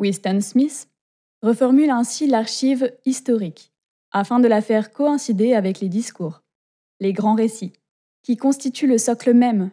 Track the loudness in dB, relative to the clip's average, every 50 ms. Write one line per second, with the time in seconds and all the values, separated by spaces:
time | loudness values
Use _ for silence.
0 | -4 -4 -4 -4 -4 -2 -2 -2 -2 0 0 0 0 0 -2 -10 -18 _ _ _
1 | _ _ _ _ _ _ _ -4 0 0 2 2 2 4 4 4 4 4 2 0
2 | -2 -4 -4 -4 -2 0 0 0 0 -2 -6 -2 0 0 0 0 -2 -4 -6 _
3 | -4 -4 -4 -4 -2 -2 -2 -2 -2 -6 -10 -14 -20 _ _ _ _ _ _ _
4 | _ _ -4 -4 -2 0 2 2 4 4 4 2 2 0 0 0 0 -2 _ -2
5 | 0 0 0 -2 -2 -2 -2 0 2 2 2 2 0 -2 -4 -4 -6 -4 -4 -4
6 | -6 -6 -10 -10 -10 -10 -10 _ _ _ _ _ _ _ _ _ _ _ _ -6
7 | -4 -4 -2 0 0 0 2 2 0 -2 -2 -6 -14 -14 _ _ _ _ _ _
8 | _ _ _ _ _ -4 -4 -2 0 0 0 0 -4 -8 -6 -2 0 2 2 2
9 | 2 0 -4 -2 0 4 4 4 4 4 2 0 -2 -4